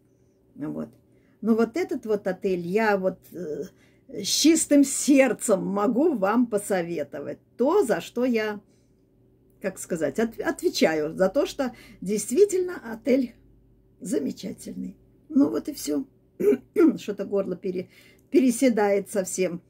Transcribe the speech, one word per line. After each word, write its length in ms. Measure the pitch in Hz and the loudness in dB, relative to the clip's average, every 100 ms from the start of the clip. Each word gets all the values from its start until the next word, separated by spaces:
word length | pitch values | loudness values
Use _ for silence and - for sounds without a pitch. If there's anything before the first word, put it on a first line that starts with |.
| _ _ _ _ _ - | _ _ _ _ _ -12
Вот. 320 | 151 156 151 _ _ _ _ _ | -10 -8 -12 _ _ _ _ _
Но 140 | 208 | 0
вот 220 | 220 226 339 | 2 2 -2
этот 300 | 370 285 220 | -4 -6 -4
вот 200 | 208 196 | -4 -2
отель 400 | 180 202 180 170 | -4 -4 -4 -2
я 300 | 208 220 196 | 0 2 2
вот, 220 | 185 180 - | 0 -4 -16
э, 320 | 160 160 147 - _ _ _ _ | -12 -10 -8 -10 _ _ _ _
с 180 | - 196 | -8 -4
чистым 580 | - 294 320 - 285 | 2 4 4 4 4
сердцем 800 | 277 - - 277 262 - - 190 | 4 0 4 4 4 0 0 0
могу 500 | 180 202 254 220 339 | 0 -2 0 2 2
вам 320 | 233 190 240 240 | 2 0 2 0
посоветовать. 920 | 202 - 185 170 156 143 143 143 147 _ - | -2 -2 -2 -2 -6 -8 -10 -12 -12 _ -2
То, 280 | 247 415 | 2 2
за 160 | 254 170 | 2 0
что 240 | - 240 | -2 -2
я, 360 | 254 226 214 208 _ _ _ _ _ _ _ _ _ _ | 0 0 -2 -6 _ _ _ _ _ _ _ _ _ _
как 180 | 196 - | -8 -8
сказать, 400 | - 165 143 220 | -8 -4 -2 -2
от-, 220 | 226 - | -4 -2
отвечаю. 760 | 330 - 349 - 175 156 151 165 | -6 -2 -2 2 2 2 -4 0
За 120 | 190 | 0
то, 180 | 277 349 | 2 -2
что 280 | - 254 - - - | -2 -6 -6 -20 -12
действительно 800 | 185 208 - 277 403 370 359 349 226 | -4 -4 -2 4 4 4 -4 -6 -10
отель 420 | 226 277 269 240 - _ _ _ _ _ _ | -6 2 2 0 -8 _ _ _ _ _ _
замечательный. 960 | 214 262 - - - - 202 190 185 - _ _ _ | -4 -4 -4 -8 -12 -12 -14 -12 -12 -14 _ _ _
Ну 220 | 311 294 | 2 2
вот 180 | 302 - | 0 -6
и 60 | |
всё. 300 | 277 294 294 277 _ _ - | -10 -4 -4 -6 _ _ -2
<clears throat> 600 | 403 247 - - 320 185 | 2 2 -2 4 4 4
Что-то 260 | - 202 | -8 -8
горло 320 | 196 202 185 180 | -2 -2 -2 -6
пере-, 320 | 190 180 - _ - _ _ | -6 -6 -10 _ -20 _ _
переседает 800 | 269 254 226 262 214 202 202 190 | 4 4 4 2 4 2 2 0
совсем. 520 | 208 185 - 175 175 _ | -4 -4 -2 -2 -4 _